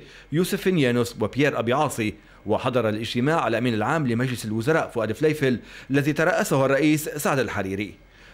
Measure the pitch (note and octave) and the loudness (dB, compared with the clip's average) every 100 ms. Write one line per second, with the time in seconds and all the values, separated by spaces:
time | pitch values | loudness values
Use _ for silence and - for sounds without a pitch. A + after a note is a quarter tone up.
0 | - - - D3 F3+ G3 F#3+ F#3 B2+ A#2+ | -4 -20 -4 -2 0 0 0 2 4 2
1 | A2+ - G#2+ B2 C#3+ A#2+ A2+ C3 D3 - | 0 -2 -4 0 0 0 0 0 0 -2
2 | G#2+ - - - G2 G#2+ B2+ B2 A2 G#2+ | -4 -4 -14 -10 -2 -2 0 0 0 -2
3 | A2+ A#2+ C3 E3 A#2+ A2+ B2 A2 A2 D#3+ | -4 -2 0 2 2 0 0 0 0 0
4 | C3+ A2+ C3 A#2+ A2 A2 A2+ D#3+ A#2 A#2 | 0 0 -2 -4 -4 -2 0 0 0 -2
5 | A2 G#2+ D#3 D3+ C3 A#2 - - - C#3 | -4 0 0 2 0 0 -4 -16 -2 0
6 | C#3 - D#3+ E3+ G#3 C#3+ C3+ C3+ D3+ D3+ | 2 2 2 2 2 2 4 4 4 2
7 | - D3 G3 C#3+ G#2+ G#2 F#2+ G2 G2+ - | -2 -4 0 0 0 -2 -4 -4 -6 -10
8 | - - - | -20 -20 -20